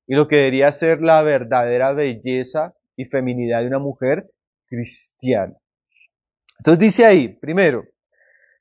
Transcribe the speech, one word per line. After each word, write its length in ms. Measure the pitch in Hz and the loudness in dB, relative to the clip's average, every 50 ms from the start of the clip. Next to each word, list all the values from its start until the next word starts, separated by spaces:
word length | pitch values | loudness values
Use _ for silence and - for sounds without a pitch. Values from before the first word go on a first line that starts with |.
| _ | _
y 80 | - 131 | -2 0
lo 120 | 147 151 | 0 0
que 100 | 147 151 | 2 2
debería 340 | 147 139 135 131 135 139 147 | 2 2 2 2 2 2 0
ser 300 | 143 - 170 160 165 147 | 0 0 -2 -2 0 0
la 200 | 165 160 160 156 | 2 2 4 4
verdadera 720 | 156 151 143 131 120 117 127 123 120 120 120 123 127 139 139 | 4 2 0 -2 -2 -2 -2 -2 0 0 0 0 0 -2 -2
belleza 800 | 147 147 135 117 107 101 127 127 127 123 127 - 156 160 180 - _ _ _ _ | -2 -4 -6 -6 -8 -6 -6 -4 -4 -6 -6 -6 -6 -6 -6 -10 _ _ _ _
y 100 | - 131 | -14 -12
feminidad 560 | - - 135 127 127 123 123 120 120 120 117 | -6 -6 -4 -4 -4 -6 -4 -4 -4 -2 -4
de 60 | 120 | -4
una 120 | 123 135 135 | -4 -4 -4
mujer 500 | 139 143 127 - 131 131 151 180 - _ _ _ _ _ _ _ _ | -6 -6 -8 -6 -4 -4 -4 -4 -6 _ _ _ _ _ _ _ _
cristiana. 880 | _ 127 117 117 - - - - _ _ _ 127 127 120 104 95 92 - _ _ _ _ _ _ _ _ _ _ _ _ _ _ _ _ _ _ - _ | _ -10 -10 -10 -12 -14 -20 -20 _ _ _ -4 -2 -2 -2 -2 -6 -10 _ _ _ _ _ _ _ _ _ _ _ _ _ _ _ _ _ _ -20 _
Entonces 220 | _ - 156 170 160 | _ 2 2 4 4
dice 260 | 214 214 - - 214 | 4 2 4 6 6
ahí, 220 | 214 190 165 123 | 6 6 4 2
primero, 560 | 107 - _ - 143 165 196 190 156 160 - - - _ _ _ _ _ _ _ _ _ _ _ _ _ _ | -2 -6 _ -12 -6 -2 0 0 0 0 -2 -8 -12 _ _ _ _ _ _ _ _ _ _ _ _ _ _